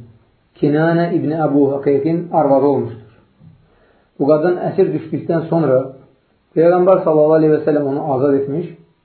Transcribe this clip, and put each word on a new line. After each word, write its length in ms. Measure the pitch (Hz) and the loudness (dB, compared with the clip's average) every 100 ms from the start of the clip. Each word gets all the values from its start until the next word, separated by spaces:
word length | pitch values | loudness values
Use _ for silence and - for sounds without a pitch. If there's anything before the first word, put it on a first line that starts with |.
| - - _ _ _ - | -18 -20 _ _ _ -4
Kinanə 540 | 147 147 165 170 170 | -2 0 2 0 0
İbni 240 | 175 135 160 | -2 -4 -2
Əbu 260 | 151 143 139 | 0 2 0
Haqiqin 580 | 139 143 139 143 170 170 | 0 0 0 0 -4 -2
arvadı 340 | 165 143 135 143 | 0 2 2 2
olmuşdur. 460 | 135 117 - - _ _ _ - _ _ _ _ _ _ - | 0 -4 -10 -20 _ _ _ -20 _ _ _ _ _ _ -4
Bu 80 | 139 | 0
qadın 280 | 151 170 180 | 2 2 -2
əsir 340 | - - 175 | -4 0 0
düşdükdən 560 | 151 - 143 - 165 156 | -2 -6 -10 -4 -4 -2
sonra 300 | 165 147 127 - - - _ _ _ _ 151 | -2 2 0 -2 -12 -20 _ _ _ _ 0
Peyğəmbər 480 | 165 180 180 185 | 2 4 4 2
sallallahu 340 | 185 156 151 160 | 2 2 4 4
aleyhi 160 | 156 | 4
və 60 | 151 | 2
səlləm 220 | 151 147 139 | 0 -2 -2
onu 200 | 143 156 | -4 -4
azad 220 | 131 143 | -2 0
etmiş, 320 | 139 139 143 170 - _ _ | 0 -2 -6 -8 -14 _ _